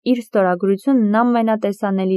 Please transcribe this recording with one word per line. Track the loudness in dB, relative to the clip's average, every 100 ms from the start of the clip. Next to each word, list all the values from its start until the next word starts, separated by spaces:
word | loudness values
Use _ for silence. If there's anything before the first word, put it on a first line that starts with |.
| -2
իր | -2
ստորագրությունն | -2 0 0 0 0 -2 0 0 2 2
ամենատեսանելի | 2 0 0 -2 -4 -4 -4 -2 -2